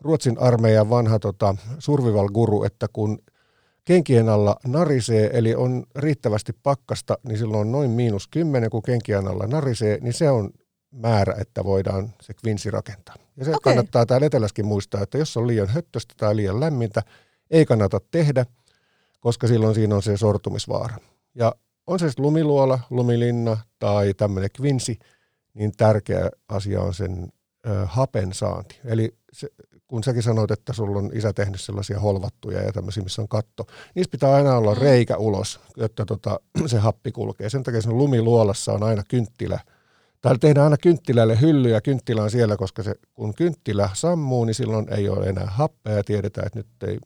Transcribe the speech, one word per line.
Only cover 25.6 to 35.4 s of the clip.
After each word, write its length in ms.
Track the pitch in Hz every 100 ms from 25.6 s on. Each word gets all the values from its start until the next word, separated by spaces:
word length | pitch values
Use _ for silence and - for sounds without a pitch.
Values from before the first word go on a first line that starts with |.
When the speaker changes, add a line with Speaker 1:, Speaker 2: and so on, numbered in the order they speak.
| 104 -
Speaker 1:
tärkeä 540 | 110 104 - 90 92 - -
asia 320 | 104 101 98
on 140 | 95
sen, 340 | 90 92 92 87 - _ _ 117
ö, 200 | 98 98
hapen 480 | 98 131 117 95
saanti. 460 | 92 101 90 98 -
Eli 300 | 127 113 113 - _
se, 160 | - 143 - - _ _
kun 180 | 120
säkin 180 | 110 123
sanoit, 280 | 113 110 104
että 220 | 104 -
sulla 260 | - 104 101
on 120 | 98
isä 180 | 107 107
tehnyt 280 | 101 101 95
sellaisia 400 | - 101 101 101
holvattuja 640 | 104 98 98 - - 95
ja 100 | 101
tämmöisiä, 300 | 95 92 98
missä 200 | 92 -
on 60 | 104
katto, 380 | 107 - - - - -
niissä 160 | - 180
pitää 240 | 135 139
aina 220 | 139 143 127
olla 180 | 107
Speaker 2:
Mm. 60 | 104
Speaker 1:
reikä 360 | 139 127 113 87
ulos, 440 | 107 98